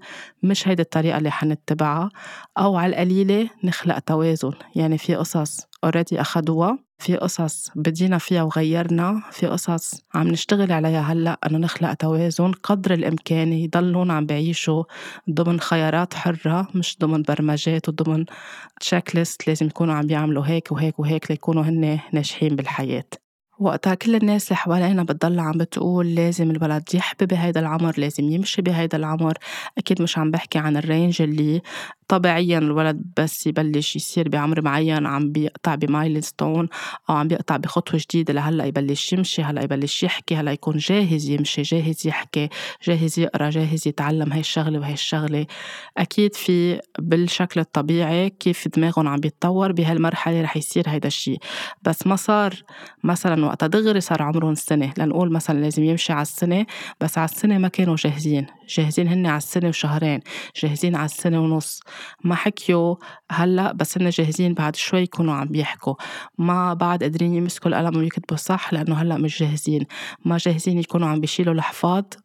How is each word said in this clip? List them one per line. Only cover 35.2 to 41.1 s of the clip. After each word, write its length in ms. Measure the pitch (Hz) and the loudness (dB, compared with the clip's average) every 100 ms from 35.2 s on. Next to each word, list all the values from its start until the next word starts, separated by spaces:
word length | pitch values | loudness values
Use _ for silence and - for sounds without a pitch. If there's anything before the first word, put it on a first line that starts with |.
| 147 | 0
بيقطع 440 | 151 151 - - 147 | 0 -2 -2 -2 0
بمايلستون 920 | 151 147 156 151 151 - 151 160 165 - - - - | 0 2 2 0 -4 -4 -2 0 -2 -4 -12 -8 0
أو 60 | 156 | 0
عم 120 | 151 | 2
بيقطع 300 | 170 - 143 | -2 -2 -2
بخطوة 440 | 147 - - 160 | -2 -4 -2 -2
جديدة، 300 | - 170 160 | 0 -2 0
لهلأ 320 | 143 147 160 139 | 0 0 0 -2
يبلش 480 | 139 139 143 - | -2 -2 -2 -2
يمشي، 300 | 185 185 - | -2 0 -2
هلأ 200 | 147 147 | -2 -2
يبلش 400 | 135 139 143 - | -2 -2 -2 -2
يحكي، 320 | 180 - - 160 | -2 -4 -2 -2
هلأ 160 | 147 | -2
يكون 260 | 143 - 156 | -2 -2 -2
جاهز 520 | 147 196 196 | 2 2 2